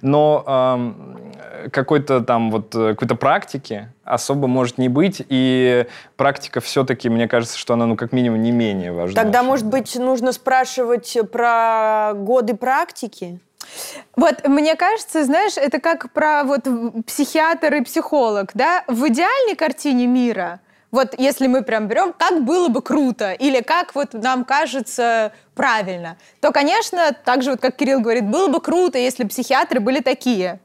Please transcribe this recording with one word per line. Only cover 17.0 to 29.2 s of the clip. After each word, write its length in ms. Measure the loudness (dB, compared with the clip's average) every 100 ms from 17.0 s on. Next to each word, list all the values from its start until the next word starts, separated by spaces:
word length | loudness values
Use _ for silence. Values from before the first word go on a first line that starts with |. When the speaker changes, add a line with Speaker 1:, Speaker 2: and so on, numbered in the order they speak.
Speaker 3:
психиатр 720 | -10 -4 -2 2 2 2 0
и 60 | 0
психолог, 680 | -2 -4 0 0 2 0 -4
да? 300 | 0 2 2 0
В 220 | 0 2
идеальной 480 | 2 2 2 0 0
картине 500 | -2 -2 0 2 2
мира, 540 | 2 2 0 -6 -8 _ _ _
вот 240 | 0 0 2
если 300 | 0 2 2
мы 140 | 2
прям 240 | 0 -4 -2
берём, 240 | 0 0 0
как 280 | 0 2
было 240 | 2 2 2
бы 120 | 0
круто, 520 | 0 0 2 0 -4
или 300 | 0 2 2
как 340 | 2 -2 0 -4
вот 180 | -6
нам 300 | -4 -2 -2
кажется 880 | 0 0 0 -4 -6 -2 0 2 -2 -6 _ -2
правильно, 600 | 0 0 -2 -6 -10 -14 _ _
то, 120 | 0
конечно, 600 | 2 2 2 0 0 0 0
так 180 | 0 0
же 80 | 0
вот, 100 | -2
как 140 | -2
Кирилл 260 | -2 0 0
говорит, 240 | 2 0 0
было 160 | 0 2
бы 140 | 0
круто, 360 | 0 2 2 2
если 260 | -2 -2